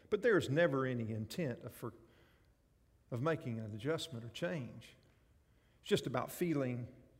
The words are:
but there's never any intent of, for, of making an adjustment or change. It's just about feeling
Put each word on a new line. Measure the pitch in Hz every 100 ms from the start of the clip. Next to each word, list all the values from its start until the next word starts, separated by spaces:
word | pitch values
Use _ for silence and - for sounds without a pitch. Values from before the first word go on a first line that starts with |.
| -
but | 208
there's | 240 185 113
never | 147 170 139 131
any | 123 110
intent | 110 107 - 147 117
of, | 113
for, | - 117 - - - - _ _ _ _ _ _ _ _
of | 120
making | 156 156 127 113
an | 110
adjustment | 104 131 117 - 117 117
or |
change. | - 175 170 113 117 - - - _ _ _ _ _ _ _
It's | -
just | 202 139
about | 123 -
feeling | - 175 143 127 123 120 - -